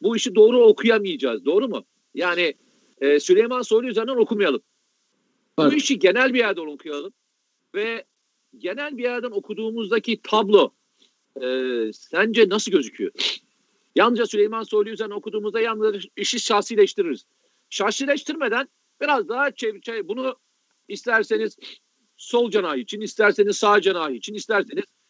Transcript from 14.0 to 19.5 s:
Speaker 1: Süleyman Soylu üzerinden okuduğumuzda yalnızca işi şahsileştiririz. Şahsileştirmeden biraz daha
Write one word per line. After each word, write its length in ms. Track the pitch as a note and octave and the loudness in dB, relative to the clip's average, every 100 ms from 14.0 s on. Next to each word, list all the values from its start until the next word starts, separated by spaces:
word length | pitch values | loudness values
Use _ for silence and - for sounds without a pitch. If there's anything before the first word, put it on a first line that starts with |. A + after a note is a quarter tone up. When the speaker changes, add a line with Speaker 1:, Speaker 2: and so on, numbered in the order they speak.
| G#3+ A#3 A#3 | 2 2 -2
Speaker 1:
Süleyman 360 | G#3 G#3 A3 | 0 0 -2
Soylu 260 | A3 G#3+ G#3 | -4 -2 -2
üzerinden 260 | A3 A3 G#3 | -4 -8 -10
okuduğumuzda 440 | G#3 G#3 G#3 G#3+ | -8 -8 -4 -4
yalnızca 480 | A3+ A3 G#3+ G3+ F3+ - | -4 0 -2 -2 -8 -8
işi 240 | G3+ A#3+ | -6 -4
şahsileştiririz. 840 | - G#3+ G3+ A3 G3 - F3 A#2+ - _ _ _ - | 0 0 0 2 2 2 -4 -4 -10 _ _ _ -12
Şahsileştirmeden 1000 | - G3+ A3+ C#4 C#4+ - D#4 C4 A3+ C4+ _ _ - | -4 -2 -2 -2 -4 -4 -6 -4 -4 -6 _ _ -8
biraz 280 | C#4+ C#4 F3 | -2 -2 -2
daha 220 | A#3+ C#4+ | -2 -4